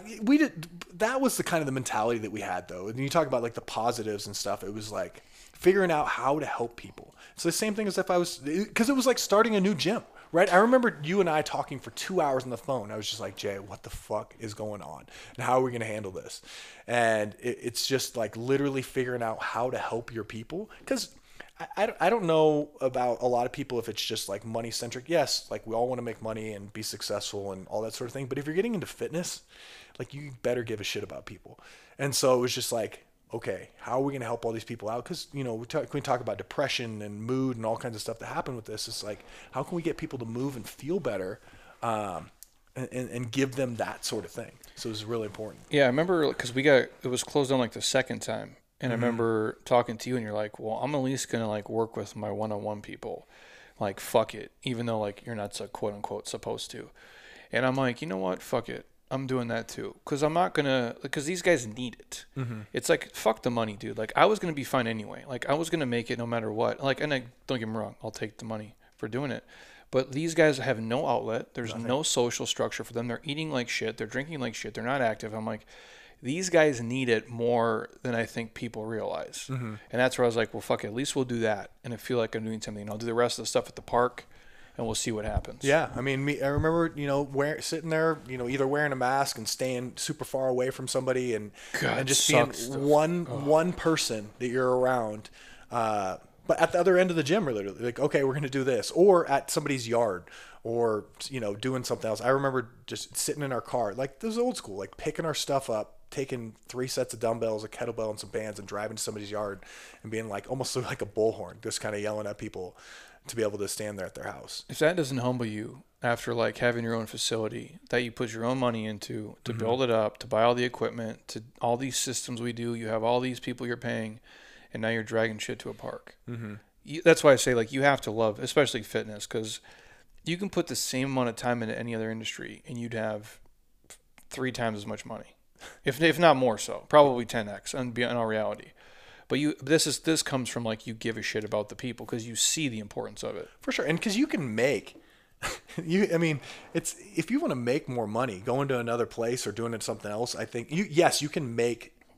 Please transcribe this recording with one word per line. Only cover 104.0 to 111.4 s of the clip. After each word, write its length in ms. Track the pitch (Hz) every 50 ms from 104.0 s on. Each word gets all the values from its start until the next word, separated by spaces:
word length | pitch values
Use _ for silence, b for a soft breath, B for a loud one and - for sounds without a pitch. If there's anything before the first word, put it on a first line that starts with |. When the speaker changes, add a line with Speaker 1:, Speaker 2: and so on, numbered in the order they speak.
| 135 139 - -
Speaker 1:
this 100 | - 226 214
is 60 | 233
old 180 | 240 254 247
school, 200 | - - - 95 98
like, 180 | 98 101 -
picking 280 | - - 156 147 - 165
our 100 | 160 143
stuff 340 | - - - 139 139 - -
up, 300 | 113 107 104 - - - - -
taking 460 | - 147 135 - 135 123 117 113 107 - - -
three 180 | - 123 127
sets 260 | 127 - 131 127 - -
of 60 | 110
dumbbells, 460 | 117 113 117 120 113 113 110 107 110
a 40 | 107
kettlebell, 420 | - - 117 117 110 117 110 107
and 100 | 107 104
some 100 | - 101
bands, 300 | - 110 110 110 104 104
and 80 | 101 98
driving 280 | 104 101 107 110 110
to 60 | 107 -
somebody's 280 | - 107 107 104 101 104
yard 320 | 104 107 101 98 95 B B B B B B B B -
and 80 | 110 110
being 160 | 110 113 110
like, 200 | 101 101 - -
almost 280 | 127 135 123 - -
<laughs> 140 | 131 117 101
like 120 | 127 - -
a 40 |
bullhorn, 540 | 104 - 110 107 113 107 110